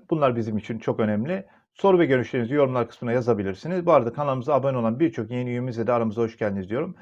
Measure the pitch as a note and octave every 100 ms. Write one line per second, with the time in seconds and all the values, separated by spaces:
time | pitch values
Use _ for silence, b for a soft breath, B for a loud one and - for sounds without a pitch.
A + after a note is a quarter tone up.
0 | - D#3+ C3+ A#2 A2+ G#2+ - A2+ - A#2
1 | G#2+ G#2 C#3 F#3+ b b b - G3 F3+
2 | C#3+ C3 A2 B2+ A2+ D3 C3+ B2+ A#2 -
3 | A#2+ B2+ A#2+ G#2 G2 F#2+ D#3+ F#3 E3+ D3
4 | A#2 C#3+ C#3+ C3 B2 C3+ C3+ B2+ A2+ B2
5 | E3 B2+ G#2+ B2 B2 A#2+ B2+ A2+ A2 A#2+
6 | A2+ G#2+ A2+ - G#2+ G2 F#2 A#2+ F3+ B